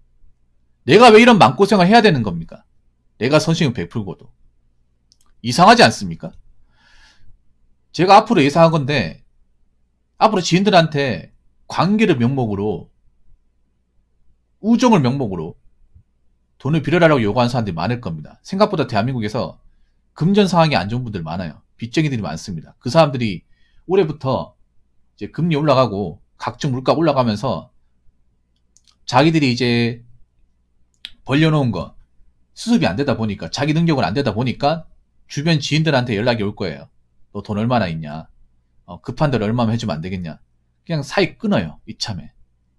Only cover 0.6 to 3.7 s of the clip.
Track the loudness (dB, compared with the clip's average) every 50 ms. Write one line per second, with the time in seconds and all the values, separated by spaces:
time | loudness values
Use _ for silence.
0.6 | _ _ _ _ _ 4 6 8 8 10 10 10 8 8 6 6 6 4 4 2
1.6 | 2 2 4 4 4 6 6 6 6 4 2 2 0 -4 -6 -8 -10 -12 -16 -20
2.6 | _ _ _ _ _ _ _ _ _ _ _ -6 -2 0 2 2 2 0 0 0
3.6 | 0 -2